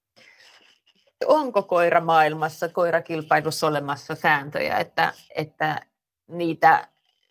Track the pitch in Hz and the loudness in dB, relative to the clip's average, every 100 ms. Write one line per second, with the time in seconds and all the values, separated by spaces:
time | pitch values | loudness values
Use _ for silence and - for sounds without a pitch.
0 | _ _ - _ - - _ _ _ _ | _ _ -20 _ -20 -20 _ _ _ _
1 | _ _ - 302 269 208 190 175 170 165 | _ _ 2 2 2 -2 0 0 2 2
2 | 165 160 156 156 156 - 170 180 170 165 | 4 4 2 0 -6 -6 -6 -2 0 0
3 | 170 160 156 156 151 151 160 147 143 143 | -2 -8 0 0 0 -2 -2 -2 -4 -8
4 | - 156 170 147 147 - - - 165 - | -8 -4 0 0 -2 -4 -2 -2 -2 -2
5 | 165 - - - 156 - 156 147 - _ | -2 -4 -10 -8 -8 -4 -4 -4 -10 _
6 | _ _ - 170 170 160 160 151 - _ | _ _ -14 -6 -4 2 4 4 0 _
7 | _ _ _ | _ _ _